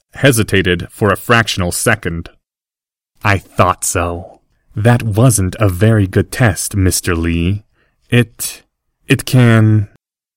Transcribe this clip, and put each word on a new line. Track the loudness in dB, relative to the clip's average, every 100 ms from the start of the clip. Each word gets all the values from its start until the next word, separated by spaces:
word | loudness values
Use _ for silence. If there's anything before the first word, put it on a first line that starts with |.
| _
hesitated | 0 0 2 0 0 0 -2 -4
for | -4 -2
a | -2
fractional | 0 0 0 -2 -4
second. | -2 -2 -2 -4 -8 -10 _ _ _ _ _ _ _ _ _
"I | -2 -2
thought | -4 -2 -2 -2
so. | -4 -4 -4 -8 -14 -20 _ _ _ -2
That | 2 2
wasn't | 0 2 2 2 -2 -2
a | -2
very | 2 2 2 0
good | 0 -2
test, | 0 -2 -2 -6 -2
Mister | 0 0 -4 -2
Lee. | -2 -2 -2 -4 -8 _ _ _ -2
It, | 0 0 -6 -14 -14 _ _ _ _ -4
it | -4 0
can." | 4 6 6 4 2 0 _ _ _ _